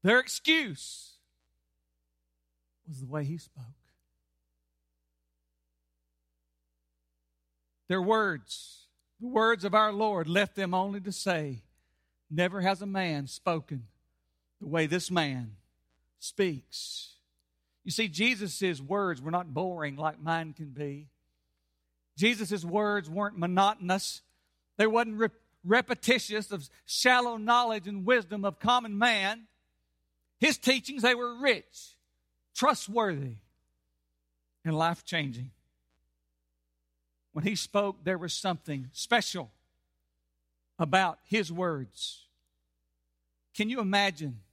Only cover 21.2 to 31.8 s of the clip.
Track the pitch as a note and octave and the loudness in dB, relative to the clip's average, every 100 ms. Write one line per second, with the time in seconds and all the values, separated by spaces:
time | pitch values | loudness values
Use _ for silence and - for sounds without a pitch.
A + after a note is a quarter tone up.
21.2 | _ _ _ _ _ _ _ _ _ - | _ _ _ _ _ _ _ _ _ 0
22.2 | G#3+ A#3 G3 G3+ E3+ G3+ G#3 G#3 D#3 E3+ | 2 2 -2 -4 -2 0 0 -2 -4 -4
23.2 | G3+ F3+ F3 F3+ G3 G#3+ F3+ F#3+ - - | -4 -2 0 4 4 2 -2 -2 -2 -10
24.2 | _ _ _ _ _ - A3 A3+ A#3 G#3+ | _ _ _ _ _ 0 2 4 0 0
25.2 | A3+ - _ _ F3 A#3 B3 B3 - B3+ | -2 -2 _ _ 2 2 2 -4 2 2
26.2 | - G#3+ G3 G3 C3+ _ - - B3 B3+ | 2 -6 -6 -10 -10 _ -8 2 4 6
27.2 | B3 A#3 G#3+ A#3+ A#3+ A3 F3+ G3+ F#3 B3+ | 4 -2 4 4 4 -2 -4 -4 4 4
28.2 | F3+ G#3 G3 E3 G#3 B3 A#3 G3+ A#3+ G#3+ | 4 -4 -4 0 4 4 2 2 4 4
29.2 | G3 A3+ A3+ _ _ _ _ _ _ _ | 0 -2 -12 _ _ _ _ _ _ _
30.2 | _ _ D4 B3+ - C4 - C#4 A#3 A#3+ | _ _ 2 4 2 0 0 0 2 2
31.2 | A#3+ A#3+ C#4 G3+ - - | -2 0 2 2 -2 -20